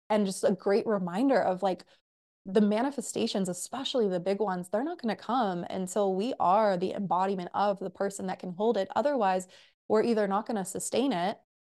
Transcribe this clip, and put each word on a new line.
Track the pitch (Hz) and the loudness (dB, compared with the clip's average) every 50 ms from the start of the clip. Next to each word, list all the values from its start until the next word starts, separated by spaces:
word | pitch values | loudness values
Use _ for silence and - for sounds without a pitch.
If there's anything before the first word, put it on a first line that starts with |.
| _ - | _ 0
and | 220 214 208 | 2 2 2
just | 190 190 - - | 2 0 0 2
a | - 202 | 2 2
great | - - 202 202 226 - | 2 2 2 2 2 2
reminder | 233 214 202 185 175 175 196 262 277 262 202 | 2 0 0 0 0 0 2 2 4 4 4
of, | - 196 185 185 202 | 4 2 0 0 0
like, | 190 185 185 - _ _ _ _ _ _ _ _ _ _ _ - | 0 -2 -2 -6 _ _ _ _ _ _ _ _ _ _ _ -8
the | 190 190 220 | 0 2 4
manifestations, | 214 202 208 214 247 285 - - - - - - 220 233 - 214 190 180 | 4 4 4 2 0 -2 -2 -6 -8 -6 -4 -2 -2 -2 0 -2 -2 -2
especially | 175 - - - - 254 269 - - 262 220 202 | -4 -6 -10 -10 -8 -8 -6 -2 0 0 2 2
the | 185 180 | 0 0
big | 170 190 202 196 | -2 -2 -2 0
ones, | 220 196 185 180 180 - | -2 -2 -2 -4 -4 -4
they're | - 208 262 | -2 -2 -2
not | 320 359 339 | -4 -4 -4
gonna | - 220 196 | -4 -4 -4
come | - - - 226 262 233 196 180 175 170 - | -4 -4 -2 0 0 0 0 -2 -4 -6 -6
until | - 190 185 185 - 220 202 196 185 | -6 -6 -6 -4 -2 0 0 2 0
we | 185 208 254 - - | 0 -2 -2 -2 0
are | - 175 185 214 220 208 190 | 2 4 4 4 4 4 2
the | 175 185 190 - | 2 0 -2 -2
embodiment | - 202 170 175 180 190 196 202 185 175 - - | -4 -2 0 0 0 2 0 0 -2 -4 -4 -2
of | - 196 208 196 190 | 0 0 0 0 -2
the | 196 190 | -4 -8
person | - - 196 196 196 - 196 | -4 -4 -4 -4 -4 -4 -6
that | 185 180 - | -6 -6 -6
can | - 185 175 | -8 -8 -4
hold | 170 208 233 240 | 0 0 2 2
it. | 208 190 - - | 2 -2 -2 0
Otherwise, | - 226 294 294 254 208 190 185 185 185 - - - - _ _ _ _ - | 0 0 2 2 2 2 2 2 0 -2 -6 -12 -20 -20 _ _ _ _ 0
we're | 208 214 220 | 2 2 4
either | 233 233 214 208 | 2 2 2 2
not | 196 196 202 233 | 2 0 -2 -2
gonna | - 233 202 185 | -2 -4 -4 -4
sustain | - - 185 - - - 214 254 285 220 | -6 -6 -8 -6 -2 -2 0 0 0 0
it | 175 170 196 226 - _ _ _ _ _ _ _ | 0 0 -2 -4 -6 _ _ _ _ _ _ _